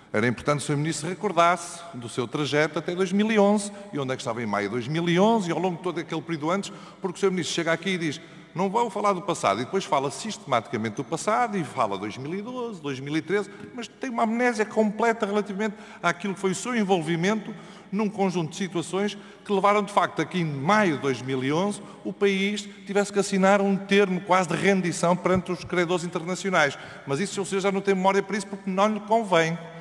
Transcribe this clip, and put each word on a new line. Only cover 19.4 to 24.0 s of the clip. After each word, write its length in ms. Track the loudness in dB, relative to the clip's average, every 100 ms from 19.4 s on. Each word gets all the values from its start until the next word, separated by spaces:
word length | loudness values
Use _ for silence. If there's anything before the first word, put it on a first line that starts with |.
| -2
que 60 |
levaram, 280 | 2 4 4
de 120 | 2
facto, 280 | 0 0 0
a 40 | -2
que 140 | 0
em 60 | -2
maio 500 | -2 2 4 4 2
de 60 |
dois 200 | 0 -2
mil 220 | -2 -2
e 80 | 0
onze 300 | 0 0 -4 -10 -10 -8
o 80 |
país 540 | 0 2 4 2 -2 -8 -14 -2
tivesse 260 | 0 2
que 80 | 0
assinar 420 | 2 4 6 6
um 140 | 4 2
termo 460 | 4 4